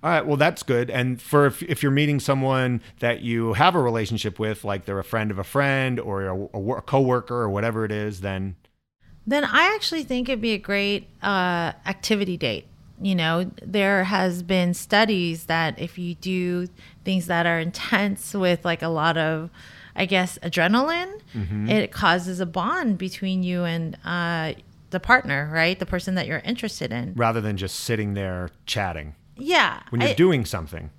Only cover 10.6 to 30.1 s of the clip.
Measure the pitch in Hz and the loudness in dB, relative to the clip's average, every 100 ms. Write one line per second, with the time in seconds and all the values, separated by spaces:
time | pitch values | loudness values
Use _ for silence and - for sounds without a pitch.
10.6 | 208 202 202 202 - - 202 196 180 175 | -2 -2 0 -2 -6 -6 -2 2 2 0
11.6 | 170 - - 196 - 214 196 175 131 101 | -2 -4 -8 -6 -2 0 0 -2 -2 -4
12.6 | - - - - 196 185 160 165 185 - | -8 -20 -20 -8 -2 2 2 0 -2 -8
13.6 | - 202 196 202 185 202 185 175 175 190 | -4 0 2 2 2 2 0 -2 0 2
14.6 | 175 175 - 208 220 202 175 165 - 165 | 2 0 2 4 4 2 0 -4 -2 0
15.6 | 160 - 170 175 175 170 185 185 180 175 | 0 -2 -8 -8 -8 -6 -4 -2 0 -2
16.6 | 180 - - - - 190 170 170 170 170 | -4 -10 -20 -12 -2 -2 2 2 4 2
17.6 | 160 - - 202 202 196 - 202 185 175 | 0 -6 0 2 2 -2 -6 0 2 2
18.6 | 175 165 165 160 160 165 156 160 165 - | 0 -2 -2 2 2 2 0 0 -4 -14
19.6 | - - - - 190 190 180 - 170 170 | -20 -20 -16 -4 0 2 0 -4 -4 2
20.6 | 170 226 285 339 370 415 - - 82 208 | 4 4 2 0 -4 -10 -10 -6 -4 -2
21.6 | 208 214 - - 190 180 180 180 185 175 | 2 2 2 0 2 2 0 -4 -4 -2
22.6 | 185 349 277 190 185 - 190 185 180 180 | -2 0 0 0 -4 -4 -2 0 0 0
23.6 | 175 165 165 - - 175 170 170 160 - | 0 -2 -4 -6 -4 -2 -2 -2 -4 -6
24.6 | - - - 185 - - - 139 147 160 | -12 -20 -6 -6 4 2 4 -2 0 2
25.6 | 165 190 185 180 185 185 - 156 - 240 | 2 0 -2 -4 -2 -2 -2 -4 -4 -4
26.6 | 220 - 123 113 117 92 117 113 107 101 | -6 -6 -6 -4 -6 0 2 2 -2 -2
27.6 | 95 - - 113 104 101 95 90 90 - | -4 -6 -4 -2 0 -2 -4 -4 -8 -10
28.6 | - - 98 80 76 76 _ - 277 349 | -6 -4 -2 -4 -10 -16 _ -12 0 2
29.6 | 208 - - 120 202 | 2 0 -6 0 0